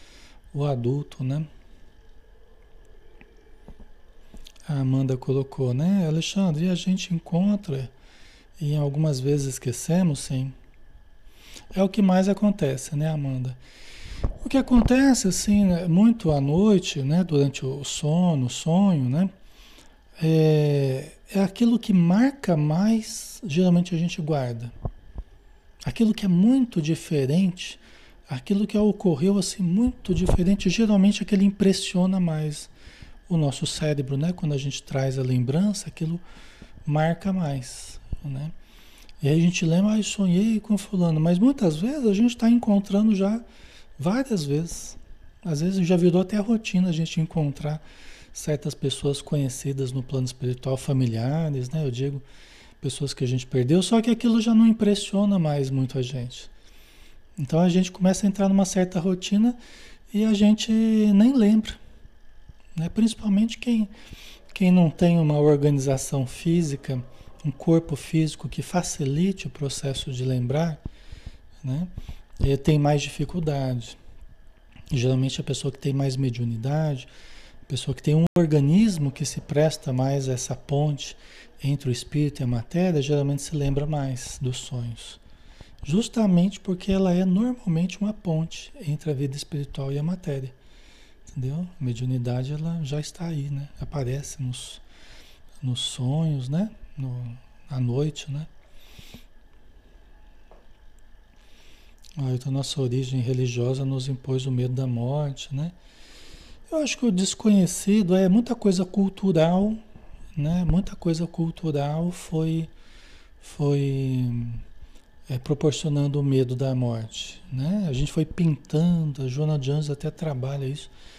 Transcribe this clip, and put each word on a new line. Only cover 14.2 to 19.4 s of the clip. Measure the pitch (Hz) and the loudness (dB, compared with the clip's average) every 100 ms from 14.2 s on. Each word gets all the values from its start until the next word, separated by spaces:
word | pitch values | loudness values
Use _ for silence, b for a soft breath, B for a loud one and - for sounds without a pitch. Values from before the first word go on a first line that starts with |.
| B - - | B -4 0
O | |
que | 269 | 0
acontece, | 262 247 220 254 277 247 190 | 6 6 6 6 6 4 2
assim, | 180 - 202 202 | 0 2 4 4
né, | 175 175 | 4 4
muito | 170 220 226 165 | 6 6 6 2
à | 147 | 2
noite, | 139 160 214 196 180 - | 2 4 6 4 2 -4
né, | 135 165 | 0 2
durante | 180 147 139 131 131 | 2 2 2 0 -6
o | 139 139 | -8 -8
sono, | - 147 165 180 156 123 | -4 0 2 2 2 0
o | |
sonho, | - - 170 202 165 123 | -2 0 4 4 4 2
né, | 139 190 - | 0 0 -4